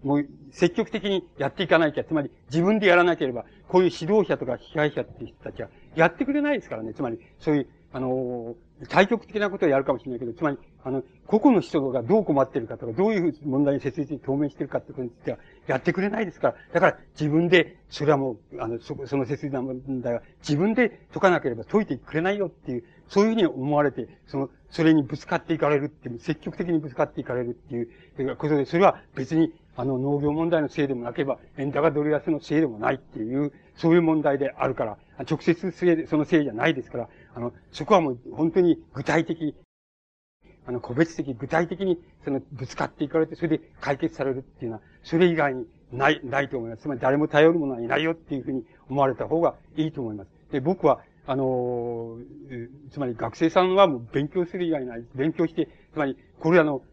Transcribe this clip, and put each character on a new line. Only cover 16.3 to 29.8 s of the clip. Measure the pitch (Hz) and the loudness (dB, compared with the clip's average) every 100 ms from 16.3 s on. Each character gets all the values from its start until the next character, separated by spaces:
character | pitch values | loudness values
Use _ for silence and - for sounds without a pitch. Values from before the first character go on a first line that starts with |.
す | - | 0
か | 135 | -2
ら。 | - - | -2 -2
だ | 170 | 2
か | 170 | 2
ら、 | - - - | 2 -14 -4
自 | 151 | 0
分 | 156 175 | 2 6
で、 | 180 151 - _ | 4 4 -4 _
そ | - 151 | -4 2
れ | |
は | 143 | 2
も | 135 110 _ | 0 -6 _
う、 | - | -10
あ | 113 | -8
の、 | 117 | -8
そ-、 | - 151 131 | -10 -12 -4
そ | 139 | -4
の | 120 | -4
切 | 139 151 | -6 -6
実 | |
な | 135 | -6
問 | 131 127 135 131 | -6 -8 -8 -6
題 | 120 117 | -4 -6
は | - _ | -8 _
自 | - 147 | -4 0
分 | 196 | 0
で | 220 233 - _ | 2 0 -2 _
解 | 156 | 0
か | 190 | 2
な | 165 | 2
け | 143 | -2
れ | 117 | -6
ば | |
解 | 110 208 | -2 -2
い | 214 | 0
て | 131 | -6
く | - | -6
れ | 156 | -4
な | 180 | -2
い | 208 | -2
よ | 185 | -6
っ | |
て | - - | -8 -8
い | 123 | -8
う、 | - _ - | -10 _ -2
そ | 196 | 2
う | 214 | 2
い | |
う | |
ふ | |
う | 226 | 2
に | 170 | 0
思 | 135 135 147 | 0 -2 2
わ | |
れ | 147 | 2
て、 | 135 110 - _ | -2 -12 -14 _
そ | 135 | -6
の、 | 135 _ _ | -6 _ _
そ | - | 2
れ | 160 | 6
に | 160 | 6
ぶ | 139 147 | 2 -8
つ | - | -4
か | 170 | -6
っ | |
て | - | -2
い | 160 | 0
か | 147 | 2
れ | 147 | 2
る | 143 | -2
っ | |
て | - 123 | -10 -12
い | 117 | -10
う、 | |
積 | - 151 | -6 -6
極 | - - | -6 -8
的 | 175 | -2
に | 165 | -2
ぶ | 147 | -2
つ | 123 | -4
か | |
っ | 151 | -4
て | - | -2
い | |
か | 131 123 | -6 -4
れ | |
る | 120 | -6
っ | |
て | 117 - 120 | -8 -10 -8
い | |
う | 117 - - - 131 123 | -8 -12 -20 -8 -6 -4
こ | 151 | 0
と | 147 | 0
で、 | 135 | 0
そ | 170 | 4
れ | |
は | 190 - - - | 4 4 -10 -10
別 | 131 160 | -2 2
に、 | 160 - _ | 2 0 _
あ | - | -6